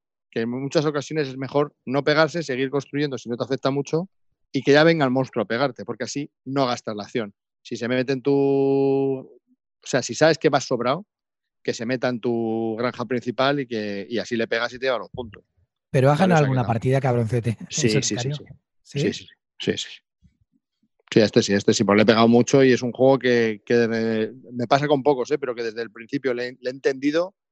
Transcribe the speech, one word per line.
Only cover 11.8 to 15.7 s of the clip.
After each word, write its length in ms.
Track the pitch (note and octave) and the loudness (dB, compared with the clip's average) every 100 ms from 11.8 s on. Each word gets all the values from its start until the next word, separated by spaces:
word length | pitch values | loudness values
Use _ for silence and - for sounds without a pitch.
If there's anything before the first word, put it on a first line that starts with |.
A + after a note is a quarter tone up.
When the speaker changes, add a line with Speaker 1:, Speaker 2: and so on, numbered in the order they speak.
| A#2 | -4
Speaker 1:
meta 220 | B2+ B2+ | -2 -2
en 140 | B2 | -2
tu 540 | A#2+ A#2 A2+ A2+ A2+ A2 | -2 -2 -2 -2 -4 -4
granja 260 | B2 A#2 A2+ | -4 -4 -6
principal 540 | B2 A#2+ A#2 C3 C#3+ | -6 -4 0 0 0
y 80 | B2 | -4
que, 400 | A#2 G#2 G2+ G2 | -6 -6 -8 -6
y 100 | G#2+ | -4
así 180 | F#2 A#2 | -4 -2
le 100 | A2+ | -2
pegas 240 | A#2 A#2 | -2 -4
y 60 | A#2+ | -4
te 60 | C3 | -4
lleva 140 | A#2+ | -2
los 100 | F2 | -4
puntos. 340 | - A#2 - _ _ _ | -12 -14 -14 _ _ _